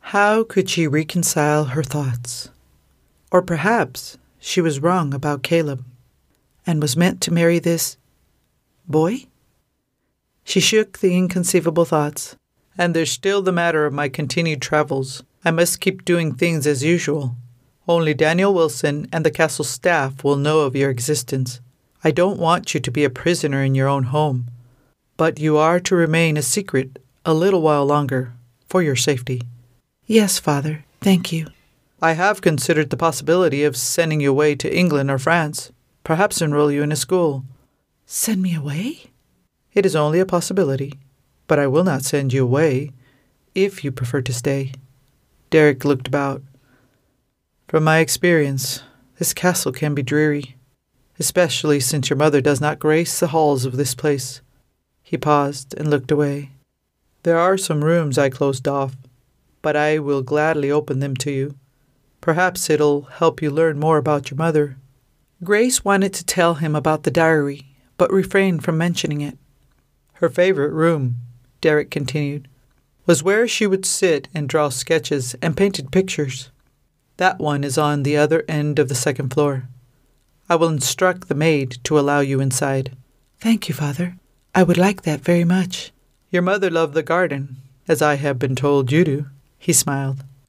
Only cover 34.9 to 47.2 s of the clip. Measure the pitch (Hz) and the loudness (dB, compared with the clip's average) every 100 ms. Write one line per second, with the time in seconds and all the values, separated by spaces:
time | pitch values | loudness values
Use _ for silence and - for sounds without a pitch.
34.9 | 147 139 139 143 170 156 151 - _ _ | 2 0 0 2 2 0 -6 -12 _ _
35.9 | _ - 160 202 - 160 147 147 143 147 | _ -4 0 0 0 0 2 2 2 -2
36.9 | 151 - 185 170 135 131 - _ _ _ | -2 0 0 2 -2 -8 -18 _ _ _
37.9 | _ _ - - 208 185 165 147 143 220 | _ _ -6 -2 0 0 -2 -4 -6 -6
38.9 | 330 - _ _ _ _ _ _ - 190 | -8 -16 _ _ _ _ _ _ 0 2
39.9 | 156 151 160 190 180 170 185 165 135 139 | 2 2 2 2 0 -2 0 0 -2 -6
40.9 | - _ _ _ _ _ 151 139 139 185 | -10 _ _ _ _ _ 2 2 2 2
41.9 | 139 135 147 135 127 123 135 160 131 143 | 0 -2 -2 0 0 2 2 2 0 -4
42.9 | - _ _ _ _ _ - 196 190 143 | -14 _ _ _ _ _ -2 -2 -2 -8
43.9 | 131 120 143 127 123 - 139 135 - - | -6 -4 -4 -4 -4 -2 -2 -4 -10 -20
44.9 | _ _ _ _ _ _ 160 151 131 143 | _ _ _ _ _ _ 4 4 4 0
45.9 | 139 131 143 139 135 - _ _ _ _ | 0 0 -4 -4 -6 -12 _ _ _ _
46.9 | _ _ _ | _ _ _